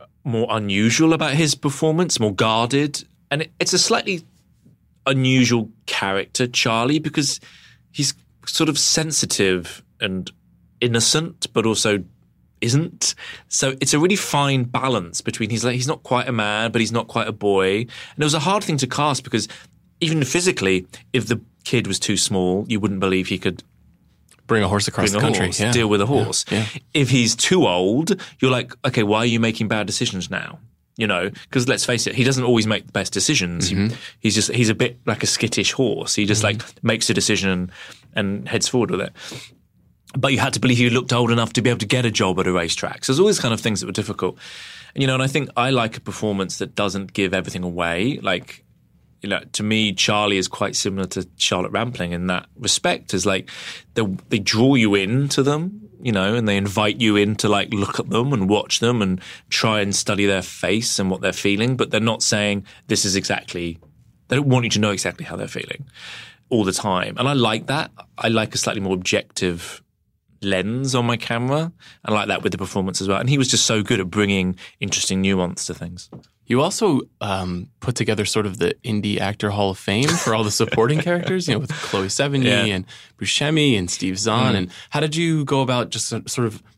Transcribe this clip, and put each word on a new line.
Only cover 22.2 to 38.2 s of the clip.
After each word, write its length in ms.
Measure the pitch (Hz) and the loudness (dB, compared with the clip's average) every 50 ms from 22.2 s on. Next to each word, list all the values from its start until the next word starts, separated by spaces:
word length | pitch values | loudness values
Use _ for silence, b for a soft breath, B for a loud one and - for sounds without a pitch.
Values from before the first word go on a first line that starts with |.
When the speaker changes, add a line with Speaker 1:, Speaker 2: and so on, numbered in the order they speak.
| - - 104 95 90 90 92 98 107 | 0 0 0 0 2 2 2 0 0
Speaker 1:
you 140 | - 113 101 | -2 -2 -2
wouldn't 200 | 104 98 101 95 | 0 -2 0 0
believe 260 | 95 95 92 95 90 | 0 2 2 0 0
he 100 | - 98 | -2 -4
could 260 | 90 - 98 87 - - _ _ _ _ - _ _ _ _ _ _ _ _ _ _ _ | -2 -2 -4 -4 -6 -10 _ _ _ _ -20 _ _ _ _ _ _ _ _ _ _ _
Speaker 2:
Bring 160 | - 117 110 101 | 0 2 2 4
a 60 | 90 | 4
horse 180 | 101 101 101 - | 2 2 0 0
across 220 | - - 92 101 | 0 0 0 2
Speaker 1:
bring 20 | 98 | 2
Speaker 2:
the 60 | 107 | 2
Speaker 1:
a 20 | 113 | 2
Speaker 2:
country, 240 | 113 - 92 92 | 2 2 2 0
Speaker 1:
horse, 120 | 87 98 - | 0 0 0
Speaker 2:
yeah. 140 | 104 104 - | 0 2 4
Speaker 1:
deal 160 | 120 113 107 | 2 4 4
with 140 | 104 101 101 | 4 4 4
a 20 | |
Speaker 2:
Yeah, 200 | 117 143 123 110 | 4 2 2 2
Speaker 1:
horse. 200 | 110 - - - - | 0 -2 -4 -2 -2
Speaker 2:
yeah. 160 | - 104 113 104 B B - _ - | -2 -2 -2 -2 B B -10 _ 0
Speaker 1:
If 160 | 156 139 117 | 0 2 4
he's 260 | 131 127 120 110 - | 4 4 4 2 2
too 320 | - - - 180 185 135 | 0 0 2 4 4 4
old, 480 | 98 87 90 92 95 113 139 165 180 202 B B B B - | 4 4 4 2 2 2 2 0 0 -2 B B B B 0
you're 100 | 127 131 | 2 2
like, 240 | 127 123 - - - - - | 2 2 0 -4 -8 -6 -4
"Okay, 160 | 131 - 127 107 | -2 0 2 2
why 180 | 101 104 107 | 4 4 4
are 40 | 117 | 4
you 160 | 123 117 117 | 2 2 2
making 280 | 113 113 110 - 113 101 | 2 2 2 0 -2 0
bad 180 | 113 107 104 | 0 0 0
decisions 440 | 95 107 - 123 - 98 92 85 - | -2 -2 -2 -2 -2 -4 -4 -6 -6
now?" 280 | 92 - - 78 - - - - _ _ _ _ _ - | -6 -6 -6 -8 -12 -18 -20 -20 _ _ _ _ _ -2
You 80 | 113 | -2
know, 240 | 104 95 87 90 101 131 B B B | 0 0 0 -2 -2 -6 B B B
'cause 160 | - 135 120 | -2 0 2
let's 200 | 127 117 101 - | 2 2 0 0
face 200 | - 123 117 - | 0 0 0 0
it, 80 | - - | -2 0
he 100 | 131 117 | 2 2
doesn't 200 | 131 135 127 123 | 2 2 2 2
always 220 | 123 123 113 107 | 4 4 4 4
make 180 | 110 107 92 - | 2 0 -2 -4
the 80 | - - | -4 -4
best 220 | 101 92 - - | -4 -4 -2 -2
decisions. 540 | 101 - - 156 - 92 87 87 85 85 87 | -2 0 0 2 0 0 -2 -2 -2 -2 -2
He 60 | 90 | 0
Speaker 2:
Mm-hmm. 220 | 92 101 113 120 B B B B B | 0 0 0 -2 B B B B B
Speaker 1:
he's 140 | - 110 98 | -2 0 2
just, 180 | 110 107 - - | 2 0 0 2
he's 160 | 120 120 110 | 2 2 2
a 60 | 113 | 2
bit 240 | - 127 127 - - - | 2 0 -2 -2 -4 -4
like 160 | - 110 - 117 | -4 -2 -2 0
a 40 | |
skittish 460 | 104 - - 117 110 - 120 98 - - | -2 0 0 -2 -2 0 0 0 0 0
horse. 420 | - 131 110 104 - - - - | 0 0 0 0 -2 -4 -2 -2
He 120 | - 104 | 0 0
just, 160 | 98 107 110 110 | 2 2 2 2
Speaker 2:
Mm-hmm. 160 | 104 104 110 | 0 0 -2
Speaker 1:
like, 260 | - - - - - | -6 -12 -12 -4 -2
makes 240 | 117 113 113 - - | -2 0 0 0 0
a 60 | 107 | 0
decision 340 | 101 - - 107 92 95 98 | 2 2 2 2 2 2 0
and, 240 | 92 90 90 87 B B B B B B B B - | 0 0 -2 -6 B B B B B B B B -4
and 340 | 110 | -2